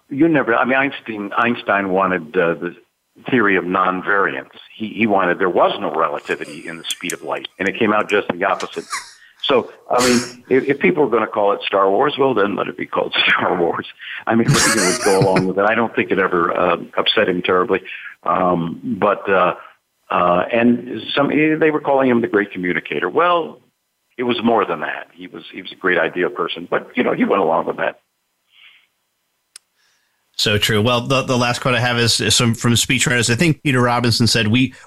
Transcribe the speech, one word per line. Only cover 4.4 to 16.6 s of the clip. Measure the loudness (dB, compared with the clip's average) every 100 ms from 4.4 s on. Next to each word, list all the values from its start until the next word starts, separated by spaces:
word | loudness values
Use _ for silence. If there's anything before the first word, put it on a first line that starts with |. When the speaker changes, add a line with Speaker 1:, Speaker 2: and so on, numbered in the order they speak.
| -10 -18 -20 -12
Speaker 1:
He, | -10
he | -2 2
wanted, | 2 2 2
there | 0
was | 2 2 0
no | -4
relativity | -2 -2 -2 -6 -6 -8 -12 -14
in | -12
the |
speed | -10 -10 -8
of | -8
light, | -8 -8 -8 -6
and | -4
it | 0
came | 0
out | 0 0
just | 0 -2
the | -2
opposite. | -2 -2 -4 -10 -10 -10 -12 -20 -20 _
So, | 0 0 0 -8 -4
I | 0 2
mean, | 2 0 -8 0
if, | 0 2
if | 0
people | 0 2
are | 2
gonna | 0 0
call | 0 0
it | 0
Star | 0 2 4
Wars, | 2 0 2
well, | 0 2
then | 0 0
let | -4
it | -6
be | -6
called | -4 -2 0
<laughs> | 0
Star | 0 0 0
Wars. | 0 -2 -8 -14 -16 -8 -2
I | 0
mean, | 2
Reagan | 2 2 2 0
would | 0
go | 2 2
along | 4 2 0
with | 0
it. |
I | 2
don't | 2 0 -2
think | -2
it | 0
ever, | 0 2 0
uh, | 0